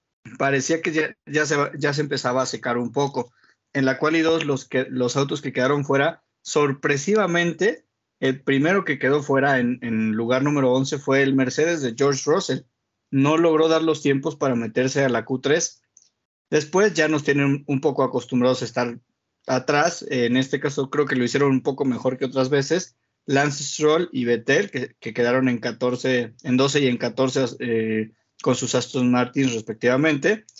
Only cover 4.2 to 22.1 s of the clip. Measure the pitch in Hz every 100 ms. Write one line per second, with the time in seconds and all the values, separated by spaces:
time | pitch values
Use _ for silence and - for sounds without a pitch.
4.2 | 160 160 147 131 - 131 131 127 123 139
5.2 | 143 147 143 135 127 143 139 139 151 -
6.2 | _ _ - 156 147 135 147 139 190 214
7.2 | 185 170 175 165 196 - _ _ _ -
8.2 | 131 131 - 135 156 196 180 135 131 147
9.2 | 143 135 139 131 120 123 120 110 110 107
10.2 | 117 127 143 147 131 131 135 143 139 135
11.2 | 139 135 127 139 165 170 131 117 143 135
12.2 | 143 180 - 135 - _ _ _ - 135
13.2 | 143 160 170 156 160 160 160 147 143 135
14.2 | 160 147 139 120 113 123 131 139 135 117
15.2 | 110 131 135 165 - - _ _ _ _
16.2 | _ _ - 151 147 185 208 160 156 151
17.2 | 143 139 139 143 - 135 147 135 165 123
18.2 | - 127 127 127 113 123 120 120 _ _
19.2 | _ _ - 127 139 147 170 - - 131
20.2 | 117 127 135 143 147 139 135 147 143 127
21.2 | 120 135 139 131 147 131 135 117 127